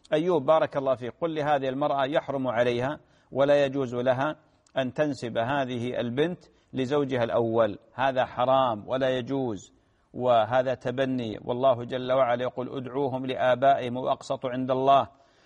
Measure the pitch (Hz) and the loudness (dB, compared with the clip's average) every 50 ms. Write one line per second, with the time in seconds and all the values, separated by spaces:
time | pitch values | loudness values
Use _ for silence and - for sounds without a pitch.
0 | _ - 156 156 160 185 180 151 131 147 156 160 156 139 - 147 135 135 131 117 | _ -2 -2 0 2 2 0 2 4 4 4 4 2 0 -2 -2 0 0 -2 -2
1 | 123 117 - - 170 165 156 156 143 147 151 139 135 131 127 139 147 147 139 139 | -4 -10 -8 -6 -4 -4 -2 -2 0 0 0 0 0 -2 -2 -2 -2 -2 0 0
2 | 135 131 151 160 - - 135 139 131 127 110 117 123 123 120 120 123 139 151 - | 0 0 0 -2 -2 -2 -4 -4 -2 -2 0 2 2 2 0 -2 -2 -4 -6 -8
3 | _ _ _ _ _ - - 127 139 143 143 143 143 135 131 139 135 120 123 123 | _ _ _ _ _ -6 -2 2 4 4 4 4 4 2 0 -2 -4 -2 -2 0
4 | 123 131 123 127 135 202 - - _ _ _ _ _ _ - 131 131 123 - - | 0 2 2 2 0 -4 -4 -8 _ _ _ _ _ _ -4 -4 -4 -2 0 0
5 | 151 147 135 - 127 117 98 117 113 123 143 143 135 123 127 117 117 123 123 - | 0 0 -2 -4 -6 -4 -2 -2 0 0 0 -2 -2 -2 -4 -6 -4 -4 -4 -4
6 | 120 120 117 135 156 175 180 - _ _ _ _ _ _ - 127 131 120 147 147 | -4 -2 0 0 -2 -2 -2 -8 _ _ _ _ _ _ -6 -4 -2 0 0 0
7 | 143 131 131 123 117 113 87 120 120 113 113 117 113 104 95 - _ _ - 120 | 0 0 0 0 0 2 2 2 2 2 2 2 2 2 0 -6 _ _ -6 -2
8 | 131 135 131 127 123 - - 120 123 131 131 135 131 123 117 104 92 82 123 131 | -2 0 0 0 -2 -2 -2 -2 2 2 4 4 4 2 0 -4 -6 -4 -4 -2
9 | 135 131 131 127 120 120 135 135 131 120 107 90 98 - _ _ _ _ _ _ | 0 0 0 -2 -4 -4 -4 -4 -2 -4 -6 -8 -10 -16 _ _ _ _ _ _
10 | _ _ - 123 123 127 120 113 107 104 123 131 127 131 123 - - 131 123 131 | _ _ -8 -2 2 4 4 4 4 4 2 2 2 0 -2 -4 -4 -4 -2 0
11 | 135 131 131 127 117 110 101 101 - - 123 123 131 135 123 117 120 120 131 127 | 0 0 0 -2 -4 -4 -6 -6 -6 -6 -2 2 2 2 2 2 -2 -6 -6 -4
12 | 127 123 127 135 131 120 123 120 123 123 - 127 123 - - 139 123 123 123 139 | -2 0 2 2 2 2 2 0 -2 -4 -4 -6 -8 -6 -8 -8 -8 -6 -4 -2
13 | 143 127 123 131 135 131 127 - 127 127 123 123 135 139 139 110 127 120 120 127 | -2 -2 -2 -4 -4 -4 -2 0 2 2 2 4 4 4 4 4 0 -4 -4 -4
14 | 131 135 131 - - - 139 - - 127 120 131 131 127 135 131 131 139 139 135 | -2 -2 -4 -4 -4 -8 -6 -4 -4 -4 -4 -2 -2 -2 0 2 4 6 6 6
15 | 113 - - _ _ _ _ _ _ | 4 0 -6 _ _ _ _ _ _